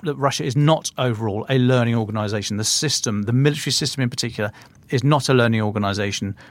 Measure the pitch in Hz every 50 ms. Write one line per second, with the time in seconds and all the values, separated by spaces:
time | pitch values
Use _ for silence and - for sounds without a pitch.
0 | - 156 143 135 135 139 - - 165 147 113 143 147 151 160 208 202 - - -
1 | 127 123 113 104 113 107 98 107 - - 135 131 127 123 127 123 117 117 117 117
2 | 110 104 107 110 107 101 107 104 101 - 104 104 110 - - - 156 147 - -
3 | - 123 104 104 104 110 120 127 139 151 147 151 - 147 131 - 151 131 - 135
4 | 127 120 - - - 117 - - 104 104 - - - - _ - _ - 147 127
5 | 127 143 151 139 - - 135 123 117 117 113 110 107 104 101 107 101 98 98 101
6 | 101 101 95 - 101 98 98 - - -